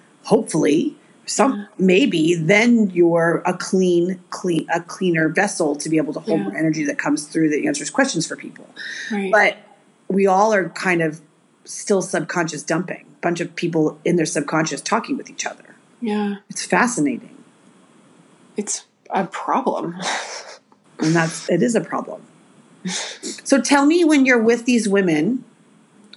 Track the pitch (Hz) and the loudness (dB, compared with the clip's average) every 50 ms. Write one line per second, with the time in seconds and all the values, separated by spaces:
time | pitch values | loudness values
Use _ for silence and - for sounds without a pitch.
0 | _ _ _ _ _ - - - - - - 160 147 143 147 170 - - - - | _ _ _ _ _ 0 2 2 2 0 -2 0 2 4 2 2 2 -2 -4 -8
1 | _ _ _ _ _ - - 202 214 269 202 202 - - - - 190 185 180 185 | _ _ _ _ _ -6 0 2 2 2 2 -2 -6 -10 -4 0 4 4 6 6
2 | 190 208 175 160 156 165 175 165 156 165 202 208 233 240 240 226 208 185 180 170 | 4 4 2 2 2 2 2 2 4 4 4 6 6 6 6 6 4 2 4 4
3 | 175 170 170 165 165 170 165 165 - 180 180 180 - - 202 185 185 180 175 170 | 4 4 4 4 4 2 2 0 -2 -4 -4 -4 -4 -2 0 2 2 4 4 2
4 | 170 185 185 180 - _ - - - 180 170 165 - - 165 170 170 - - - | 2 0 -4 -6 -10 _ -12 -6 -4 -2 -2 -2 -2 -2 -4 -4 -4 -8 -8 -2
5 | 190 180 165 160 160 156 160 185 202 202 - - 170 147 147 147 - 160 160 156 | -2 0 2 2 0 0 0 0 0 0 -2 -2 -2 -2 -2 -4 -4 -2 0 0
6 | 147 151 143 - - - 160 - - 151 147 151 160 160 156 156 147 143 - - | 0 -2 -6 -8 -4 -2 -2 -2 -2 -4 -4 -2 -2 -2 0 -2 -4 -4 -6 -4
7 | - 151 147 151 - - - 160 160 151 151 139 147 151 143 - 147 - - - | -2 -2 -2 -2 -4 -4 -2 0 0 0 0 0 -2 -2 -4 -4 -6 -4 -2 0
8 | 277 269 - 170 - - - - - - - - - - _ - - - - - | 0 0 0 -4 -4 -6 -8 -12 -14 -16 -18 -20 -20 -20 _ -16 -14 -14 -12 -12
9 | - - 220 202 196 190 214 208 202 170 - - - - - _ _ _ _ _ | -10 -6 -6 -4 0 2 4 4 4 2 0 -4 -12 -20 -20 _ _ _ _ _
10 | _ - 180 196 196 196 185 190 208 220 214 196 175 170 - - - 190 175 170 | _ -2 0 2 4 4 4 4 4 4 4 2 0 -2 -6 -4 -2 0 0 2
11 | 165 156 147 - - _ _ _ _ _ _ _ _ - - - - - 202 190 | 0 -2 -4 -8 -16 _ _ _ _ _ _ _ _ -18 -16 -12 -2 0 0 0
12 | 175 - - 170 160 - - 180 170 165 151 143 - - 165 160 165 - - - | 0 -2 -4 -4 -4 -4 -4 -4 -4 -4 -6 -8 -4 -2 -2 -2 -2 -4 -10 -14
13 | - - - _ - 175 170 165 170 - - - 180 170 165 160 156 156 - - | -14 -20 -16 _ -4 -4 -2 -2 -4 -8 -6 -6 -4 -2 0 0 0 0 -2 -2
14 | - 190 175 175 160 151 - 160 147 - - 160 165 156 139 131 - - 202 226 | -2 0 0 2 0 0 -2 -4 -4 -2 -2 -2 -2 -2 -4 -8 -4 -2 -2 -2
15 | - - 139 143 139 - - - - - - - - - - _ _ _ _ _ | -2 -4 -6 -8 -8 -12 -12 -10 -10 -10 -10 -12 -18 -20 -20 _ _ _ _ _
16 | 240 214 208 208 208 202 202 196 - _ - - - - 185 180 240 240 - 165 | -6 -4 -2 -2 -2 -4 -6 -8 -10 _ -12 -12 -4 -2 0 2 2 0 0 -2
17 | 147 135 120 104 - - - - - _ _ _ _ - _ _ _ _ _ _ | -2 -2 -2 -6 -10 -16 -20 -20 -20 _ _ _ _ -20 _ _ _ _ _ _
18 | _ _ _ _ _ _ _ _ _ _ _ - 202 - - - - _ _ _ | _ _ _ _ _ _ _ _ _ _ _ -8 -8 -6 -8 -10 -10 _ _ _
19 | _ - - 220 185 - - - - - 156 262 262 - - - - 170 170 185 | _ -6 -4 -4 -4 -4 -6 -8 -4 -2 -2 -2 -2 -2 -4 -4 -6 -8 -8 -8
20 | 180 - - - - - - - - - - - _ _ _ _ _ _ _ - | -6 -6 -6 -6 -8 -10 -12 -14 -16 -18 -20 -20 _ _ _ _ _ _ _ -2
21 | - 160 165 170 165 165 - - - - 180 170 226 247 226 196 165 - - - | 0 2 2 2 2 0 -4 -8 -2 -2 0 2 2 2 0 0 -2 -2 -6 -8
22 | - - - - - - _ _ _ _ _ _ _ _ - _ - 185 180 - | -8 -8 -14 -16 -18 -20 _ _ _ _ _ _ _ _ -20 _ -10 -8 -8 -6
23 | - - - - - - - - - - 277 262 - - 277 285 285 294 330 359 | -8 -10 -12 -12 -12 -12 -12 -10 0 2 2 2 4 2 2 4 4 4 4 4
24 | 339 302 311 277 262 262 247 233 220 226 233 233 233 254 247 226 202 202 196 196 | 4 4 4 4 4 4 4 4 4 2 2 2 0 0 0 2 2 2 2 2
25 | 190 175 160 151 156 208 254 247 - - _ _ _ _ _ _ _ _ _ _ | 2 2 2 2 2 0 -2 -2 -6 -12 _ _ _ _ _ _ _ _ _ _
26 | - _ - | -20 _ -20